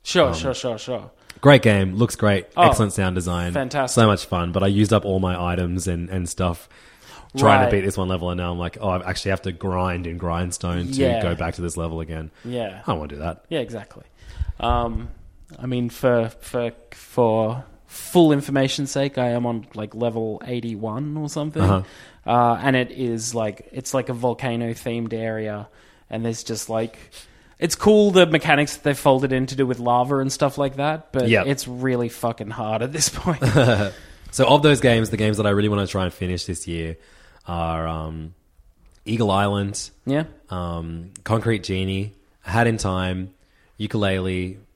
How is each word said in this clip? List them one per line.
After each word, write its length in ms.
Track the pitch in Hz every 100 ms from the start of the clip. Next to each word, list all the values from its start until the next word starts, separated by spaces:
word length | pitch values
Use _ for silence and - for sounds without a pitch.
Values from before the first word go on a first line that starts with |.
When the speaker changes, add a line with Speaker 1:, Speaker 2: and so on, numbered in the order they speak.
Speaker 1:
Sure, 260 | - 180 139
Speaker 2:
Um, 60 |
Speaker 1:
sure, 200 | 123 135
sure, 240 | 131 127 110
sure. 320 | - 120 110 _ _ -
Speaker 2:
Great 180 | 139 135
game, 320 | 120 101 95 95
looks 200 | 117 -
great, 300 | 104 98 - -
Speaker 1:
Oh, 60 |
Speaker 2:
excellent 300 | 170 117 104
sound 200 | 98 92 90
design, 360 | 87 87 87
Speaker 1:
fantastic. 420 | 87 - 143 -
Speaker 2:
so 120 | - 110
much 180 | 98 -
fun. 260 | 90 87
But 100 | 90
I 40 | 98
used 240 | 101 104
up 100 | 107
all 160 | 101 95
my 320 | 92 90 87
items 360 | 87 87 90 87
and, 200 | 85 87
and 180 | 92 87
stuff 400 | - 90 85 - - - - - - - 135
trying 240 | 110 104
Speaker 1:
Right. 100 | 127
Speaker 2:
to 60 | 104
beat 80 |
this 140 | 95 95
one 100 | 92
level, 220 | 92 87
and 80 | 87
now 120 | 87
I'm 60 | 87
like, 200 | 85 -
"Oh, 80 | 104
I 200 | 92 90
actually 200 | 90 98
have 120 | 95
to 100 | 95
grind 540 | 85 95 90 92 87 85
in 100 | 85
Grindstone 680 | 87 85 90 - 87 87 87
to 0 | 135
Speaker 1:
Yeah. 200 | 131 117
Speaker 2:
go 120 | 95
back 200 | 85 82
to 80 | -
this 140 | 87 82
level 240 | 82 82
again." 300 | 78 80 80 _ 117
Speaker 1:
Yeah. 340 | 123 107 95 -
Speaker 2:
I 40 |
don't 80 | 90
wanna 80 | 73
do 40 | 71
that. 240 | 82 85 _
Speaker 1:
Yeah, 80 | 160
exactly. 440 | 113 113 - - - _ - - - -
Um, 500 | 117 120 117 110 120 - - - - -
I 80 | 123
mean, 240 | 123 120
for, 400 | - 131 120 113 -
for, 300 | - 123 117 - -
for 720 | - - - 117 110 110 123 - - _
full 440 | - - 180 160
information's 580 | 143 139 139 135 - 139
sake, 260 | 143 139 135
I 120 | 123
am 140 | 120 120
on, 200 | 117 -
like, 200 | 107 107
level 460 | 110 120 113 113 104 -
eighty-one 720 | 123 117 104 110 113 147 151
or 100 | 147
something. 320 | 196 196 -
Speaker 2:
Uh-huh. 200 | 95 95 95 - - - -
Speaker 1:
Uh, 320 | 120 120 110
and 120 | 135 131
it 140 | 123
is, 420 | - 123 113 113
like, 340 | 113 110 98 -
it's 200 | 135 -
like 160 | 135 127
a 60 |
volcano-themed 1000 | 120 123 117 131 117 117 117 123 117 113
area, 560 | 113 113 110 107 104 104 _ _ _ _
and 160 | 110
there's 180 | 113 113
just, 260 | - 110 -
like, 260 | 113 113 - - - - - _ _
it's 160 | 170
cool 380 | - 208 214 208
the 140 | 185 170
mechanics 500 | 156 165 143 147 -
that 60 |
they've 140 | 151 139
folded 320 | 143 131 135
in 120 | 131 127
to 100 | 131
do 100 | 127
with 120 | 123
lava 380 | 120 123 127 139
and 120 | 135
stuff 240 | - 147 143
like 200 | 139 135
that, 360 | 143 160 -
but 160 | 131 120
Speaker 2:
Yep. 180 | 110 110
Speaker 1:
it's 200 | 135 131
really 400 | 123 131 123 120
fucking 420 | - 120 113 104
hard 300 | 110 110 110
at 100 | 127
this 160 | 151 -
point. 340 | - 180 156
Speaker 2:
<laughs> 500 | 123 123 123 104 101 - - - -
So 160 | - 127
of 140 | 147
those 180 | 151 139
games, 300 | 127 117 110
the 60 | 104
games 200 | 107 107
that 100 | 104
I 40 |
really 180 | 101 104
wanna 180 | 101 95
try 180 | 98
and 80 | 90
finish 300 | - 90 90 -
this 200 | 85 -
year 300 | 85 80 82 _ - - - -
are, 400 | 87 82 82 80
um, 480 | 80 78 80 80 - _ _ _ _ _ _
Eagle 260 | - 113 107
Island, 600 | 98 101 101 101 104 - _ -
Speaker 1:
Yeah. 180 | 143 160 - _
Speaker 2:
um, 600 | 90 87 85 82 82 87 -
Concrete 380 | - 110 117 110
Genie, 520 | - 92 95 95 104 - _ _ -
A 40 |
Hat 160 | 113 117
in 100 | 110
Time, 560 | 101 92 92 92 95 _ _ _ _ -
Yooka-Laylee. 800 | 104 110 101 95 92 92 92 98 _